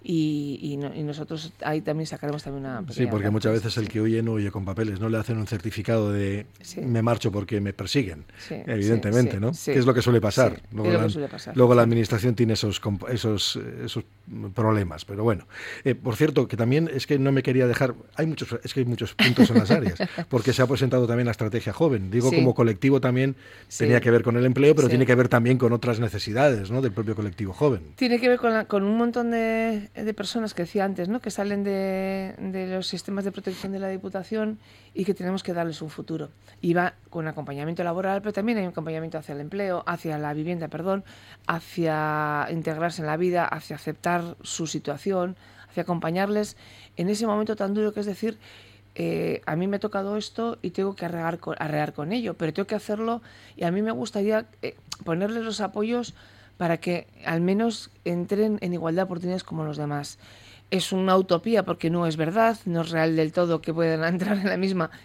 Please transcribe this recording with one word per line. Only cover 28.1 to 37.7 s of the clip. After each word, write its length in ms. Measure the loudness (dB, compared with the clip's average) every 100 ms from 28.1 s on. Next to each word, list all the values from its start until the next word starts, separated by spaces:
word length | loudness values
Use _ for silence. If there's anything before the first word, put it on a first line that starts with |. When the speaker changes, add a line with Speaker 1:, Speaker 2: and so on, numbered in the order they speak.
| 2
Speaker 1:
que 100 | 4
ver 100 | 2
con 140 | 2
la, 100 | 0 0
con 180 | 0
un 120 | 2 2
montón 340 | 2 0 0
de, 580 | 0 0 0 0 -2 -6
de 200 | -8 -6
personas 400 | -4 -4 -4 -4
que 100 | -4
decía 220 | -4 -2 -2
antes, 240 | -2 -4
¿no? 100 | -4
Que 120 | -4
salen 320 | -4 -2 -2 -2
de, 680 | -2 -2 -2 -2 -4 -6 -8
de 300 | -8 -6 -4
los 200 | -4 -6
sistemas 380 | -8 -6 -4 -4
de 80 |
protección 400 | -6 -8 -8 -6
de 60 | -6
la 100 | -6
Diputación 680 | -6 -8 -8 -6 -4 -4 -6 -12 -20 -12
y 100 | -4
que 100 | -2
tenemos 300 | -2 -2 -4
que 100 | -2
darles 280 | -2 -2 -4
un 80 | -10
futuro. 400 | -12 -8 -8 -8 -16 -20 -4
Y 120 | 0
va 200 | 2 2 -2 -12
con 180 | -8 -6
acompañamiento 560 | -6 -8 -6 -6